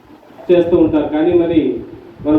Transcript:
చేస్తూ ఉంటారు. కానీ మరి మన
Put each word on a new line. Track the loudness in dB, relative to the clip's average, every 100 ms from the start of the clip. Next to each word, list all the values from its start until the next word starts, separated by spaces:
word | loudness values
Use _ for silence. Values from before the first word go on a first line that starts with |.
| _ -20 -20 -10 0
చేస్తూ | 0 2 2 2
ఉంటారు. | 0 -2 -2
కానీ | 0 0
మరి | 0 0 0 -4 -10 -20 -20 -8
మన | -2